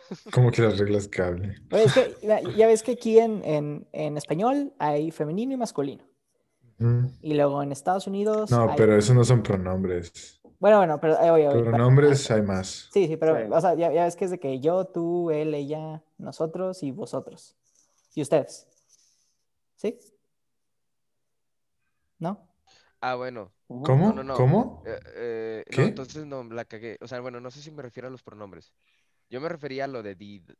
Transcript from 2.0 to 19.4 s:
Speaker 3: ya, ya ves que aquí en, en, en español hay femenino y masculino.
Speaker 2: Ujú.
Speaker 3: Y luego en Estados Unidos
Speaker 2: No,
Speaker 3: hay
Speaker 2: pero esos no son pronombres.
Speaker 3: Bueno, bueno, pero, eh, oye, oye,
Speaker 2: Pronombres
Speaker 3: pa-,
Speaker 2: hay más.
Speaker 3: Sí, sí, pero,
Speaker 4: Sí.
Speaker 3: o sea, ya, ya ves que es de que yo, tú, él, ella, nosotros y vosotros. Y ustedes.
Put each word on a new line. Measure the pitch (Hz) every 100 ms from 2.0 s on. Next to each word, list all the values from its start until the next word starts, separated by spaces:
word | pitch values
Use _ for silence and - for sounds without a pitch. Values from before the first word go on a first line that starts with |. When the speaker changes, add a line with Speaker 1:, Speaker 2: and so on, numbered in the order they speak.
| 247 -
Speaker 3:
ya, | 214 208
ya | - 208 226
ves | 220
que | 262
aquí | 240 226 220
en, | 226 208
en, | - 151 147 147 -
en | - 151 147
español | - 156 226 285 285 -
hay | 151 147 160
femenino | - 151 180 254
y | 262
masculino. | 233 - 139 120 _ _ _ _ _ _ 120 -
Speaker 2:
Ujú. | 117 120 127 -
Speaker 3:
Y | 151
luego | 147 143 143
en | 143
Estados | 139 - 190 190
Unidos | 196 208 214 214
Speaker 2:
No, | 120 117
Speaker 3:
hay | -
Speaker 2:
pero | 107 107
esos | 104 123
no | 117
son | 123
pronombres. | 104 98 92 92 95 90 87 - - _ _ -
Speaker 3:
Bueno, | 202 214
bueno, | 175 147
pero, | 160 156
eh, | 170
oye, | 165 147
oye, | 120
Speaker 2:
Pronombres | 117 117 123 139 147 139 -
Speaker 3:
pa-, | 110
Speaker 2:
hay |
más. | 101 95 92 - -
Speaker 3:
Sí, | 202 165
sí, | 156
pero, | 160 151
Speaker 4:
Sí. | 110
Speaker 3:
o | 147
sea, | 180
ya, | 160 170
ya | 156 175
ves | 170
que | 190
es |
de | 175
que | 139 131
yo, | 151 185 185
tú, | 175 170 175 170
él, | 151 156 147
ella, | 143 151 156 156 _ -
nosotros | - - 160 175 185 185
y | 139
vosotros. | 131 123 131 - 165 - _ _ _ _ _ _
Y | -
ustedes. | 139 147 - - _ _ _ _ _ _ _ _